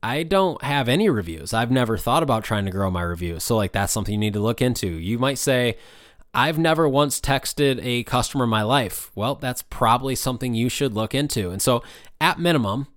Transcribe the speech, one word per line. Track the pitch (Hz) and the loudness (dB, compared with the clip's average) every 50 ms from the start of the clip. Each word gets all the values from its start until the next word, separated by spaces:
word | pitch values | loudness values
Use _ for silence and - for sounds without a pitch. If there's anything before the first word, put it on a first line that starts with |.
"I | - 110 123 147 170 | -4 -4 -4 -4 -2
don't | 165 190 196 190 180 151 - - | 0 2 2 2 2 0 -4 -4
have | 135 143 143 135 - | -2 0 0 2 2
any | 123 170 220 214 | 2 4 4 4
reviews. | 147 107 92 82 82 80 71 - - | 2 2 -2 -4 -8 -10 -8 -2 0
I've | 113 120 117 | 0 2 2
never | 127 131 123 113 113 104 | 2 2 2 2 0 -2
thought | - 113 123 160 170 | 0 0 2 2 2
about | 135 120 110 104 | 2 0 0 0
trying | - 113 104 101 | -2 -2 -2 -2
to | 98 | -2
grow | 90 98 98 95 | -2 -2 -2 0
my | 90 90 | 0 -2
reviews." | 87 85 87 85 87 85 85 80 - | -2 -2 -4 -4 -4 -6 -6 -6 -2
So, | - 120 110 | 0 0 0
like, | 101 95 - | 0 0 0
that's | 101 98 98 | -2 -2 0
something | - 110 101 107 104 | -2 -2 -2 -2 -2
you | 104 | 0
need | 107 107 101 | 0 0 0
to | 104 | 0
look | 104 113 120 - | 0 0 0 2
into. | 127 127 123 - - 95 | 0 0 0 0 -2 -4
You | 85 80 82 92 117 117 | -4 -4 -4 -4 -2 0
might | 127 135 139 120 | 0 -2 -2 -2
say, | - - 131 127 123 120 110 - - - - - - - - - - _ _ | 0 0 2 2 2 0 -2 -4 -10 -20 -20 -20 -20 -20 -20 -20 -20 _ _
"I've | 123 123 151 165 156 | 0 0 2 2 2
never | 165 165 160 156 165 147 | 2 2 4 4 4 4
once | 131 139 147 143 - - | 4 4 2 2 0 -4
texted | - - 139 131 - - - - 147 139 131 120 - | -2 0 0 0 -2 -4 -2 0 2 2 2 0 -2
a | 127 120 120 117 | -2 -2 -2 -2
customer | - - 123 120 - - 139 127 | 0 0 0 0 0 0 0 0
in | 117 | 2
my | 110 107 | 2 2
life." | 107 107 127 143 120 95 - - - - - | 2 2 2 2 0 -2 -6 -10 -12 -10 -8
Well, | 95 104 123 139 | -4 -4 -4 -4
that's | - - 127 123 - - | -4 -6 -6 -6 -8 -10
probably | - - - 127 113 117 123 131 135 131 | -12 -4 2 4 4 4 4 2 -2 -4
something | 120 - 135 127 113 131 127 117 | -2 -2 -4 -4 -4 -4 -2 0
you | 113 117 123 | 0 0 0
should | - - 143 135 107 | 0 0 -2 0 0
look | 107 110 110 - | -2 -4 -2 -2
into. | 131 147 147 - 120 98 90 | -2 -2 0 -2 -2 -2 -2
And | 87 98 | -4 -2
so | - - 123 - - - - - - - - - | 2 2 2 2 0 -6 -20 -20 -20 -20 -4 2
at | 156 170 175 - | 2 2 2 2
minimum | 165 175 165 151 113 98 101 127 143 - - | 0 2 2 2 2 0 -2 -2 -4 -8 -12